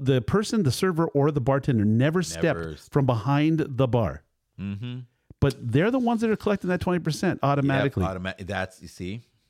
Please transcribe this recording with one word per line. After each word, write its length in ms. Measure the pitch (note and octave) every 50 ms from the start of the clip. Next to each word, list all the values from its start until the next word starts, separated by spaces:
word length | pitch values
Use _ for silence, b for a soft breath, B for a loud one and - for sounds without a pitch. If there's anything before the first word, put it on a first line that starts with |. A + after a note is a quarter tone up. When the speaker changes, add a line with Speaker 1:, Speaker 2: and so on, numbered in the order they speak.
Speaker 1:
the 200 | C3+ C3 C3+ B2+
person, 440 | - - - G3+ G#3+ - B3 A3 F3+
the 80 | B2+ A#2
server 340 | - G3 F#3 E3+ D#3 E3
or 240 | - - C#3+ C#3 D#3
the 100 | D3 D3
bartender 440 | A#2 C3+ C#3 C#3 - D3+ B2+ G#2+ G2+
never 380 | G#2+ A2 A#2 C3 D#3 D#3+ F#3 E3+
stepped 180 | - - E3 E3
Speaker 2:
Never 280 | D#3+ C3+ E2+ E2 D#2+ D#2
s- 160 | - - -
Speaker 1:
from 160 | - D3 C#3
behind 580 | C3 A#2+ A2 G2+ C3+ C#3+ D3 D3+ D#3+ D#3+ D#3 D3
the 220 | D3 C3 A2+ C3+
bar. 380 | A#2+ A#2+ A#2+ G#2+ D#2 C2+ - - _ _ _ _ _ _ -
Speaker 2:
Mm-hmm. 400 | F#2 G2+ G2 G2 B2 B2 B2 B2+ B2 - _ _ _ - - _
Speaker 1:
But 160 | - C#3 C3 -
they're 300 | - A#2+ A2 C#3+ F3+ A3+
the 80 | B3 C4
ones 240 | A#3+ A#3 A#3+ G#3+ A#3
that 80 | A3
are 60 | G#3+
collecting 340 | - - G#3 G3+ G3 - F3
that 100 | F3+ F3+
twenty 180 | - F3+ F3+ F3
percent 380 | - E3 D3 - - F3 - - -
automatically. 600 | C#3 C#3+ C#3+ C#3 C#3 C3+ - - C#3 - G2+ F#2
Speaker 2:
Yep, 140 | F#2+ F#2+
automa-, 300 | F#2 F#2 F#2+ F#2 - F#2+
that's, 340 | F2 G2 F#2 F#2 - - -
you 80 | F2+ E2+
see? 320 | - - F#2 F2+ G#2 A#2+ - _ _ _ _